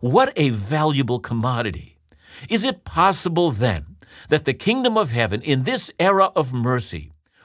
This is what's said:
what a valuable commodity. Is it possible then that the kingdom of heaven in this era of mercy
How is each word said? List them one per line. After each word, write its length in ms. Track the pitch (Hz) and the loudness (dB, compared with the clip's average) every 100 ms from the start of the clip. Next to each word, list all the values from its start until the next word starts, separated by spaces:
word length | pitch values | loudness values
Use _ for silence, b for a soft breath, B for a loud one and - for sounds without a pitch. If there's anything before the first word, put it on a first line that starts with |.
what 320 | 123 160 269 | 2 4 4
a 140 | - 143 | 2 0
valuable 720 | 110 101 151 156 139 120 123 | 0 -2 0 2 2 0 -2
commodity. 800 | - 117 120 120 110 80 - _ _ B B B B | -2 -2 0 0 -2 -6 -12 _ _ B B B B
Is 160 | 226 | -2
it 200 | 254 - | 0 -4
possible 680 | - 160 190 185 175 165 175 | -4 2 2 2 -2 0 0
then 420 | 104 120 85 71 - - B B | 2 0 -2 -6 -18 -20 B B
that 160 | 151 | 0
the 100 | 143 | 0
kingdom 440 | 131 196 254 247 220 | -2 0 0 2 0
of 140 | 160 | 0
heaven 280 | 117 110 107 | 0 0 0
in 200 | 151 131 | 0 0
this 260 | 131 254 - - | 0 -2 -4 0
era 320 | 185 196 190 | 2 4 2
of 180 | - 131 | 0 -2
mercy 600 | 123 120 127 - 82 76 - _ b | -2 0 -2 -4 -10 -14 -20 _ b